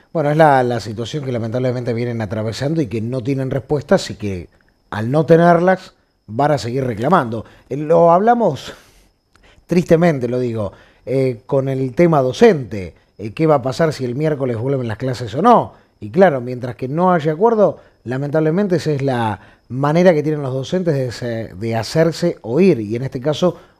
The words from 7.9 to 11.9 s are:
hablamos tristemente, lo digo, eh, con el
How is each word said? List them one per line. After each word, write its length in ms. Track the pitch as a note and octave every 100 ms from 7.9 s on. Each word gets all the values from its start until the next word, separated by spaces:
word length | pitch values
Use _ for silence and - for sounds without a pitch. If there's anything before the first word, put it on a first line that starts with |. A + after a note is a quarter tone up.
| E3 E3+
hablamos 600 | F3 A3 A#3+ G3+ C3 - - _ _ _ _ _ _ _ _ -
tristemente, 600 | F3 - E3 F3 C#3 A#2
lo 120 | B2
digo, 320 | B2 A2 G2 - _ _ -
eh, 360 | C3+ C3 A2+ -
con 240 | C#3 C3+
el 240 | C3 C3